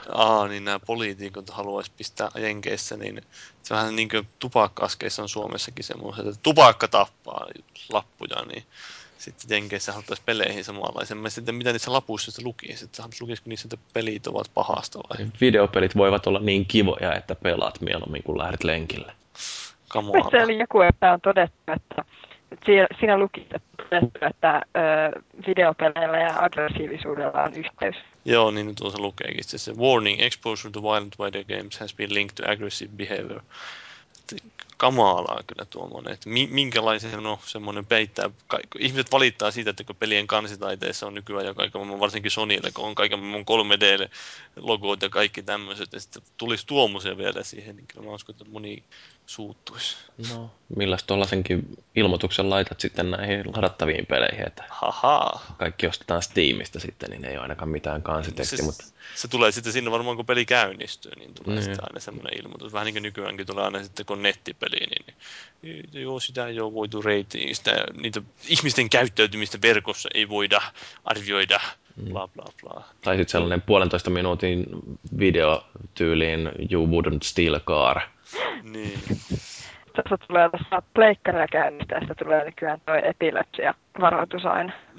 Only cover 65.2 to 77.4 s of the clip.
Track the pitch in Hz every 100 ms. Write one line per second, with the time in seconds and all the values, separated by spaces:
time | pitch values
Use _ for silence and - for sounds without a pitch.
65.2 | - - - _ 160 160 165 147 131 131
66.2 | - 127 120 113 110 110 107 107 104 104
67.2 | 101 - 67 - - - - - 113 110
68.2 | 120 _ - 165 147 127 113 123 123 107
69.2 | 110 107 104 101 113 107 101 - - -
70.2 | 104 104 101 101 - - - - - 107
71.2 | 101 101 95 101 - - _ - 104 98
72.2 | 92 - - - - - - _ - 95
73.2 | 85 87 85 90 - 98 90 92 - 90
74.2 | 90 87 92 90 - - - - - -
75.2 | 95 82 78 78 - - - - 82 80
76.2 | 80 80 80 - - 87 82 85 80 76
77.2 | - -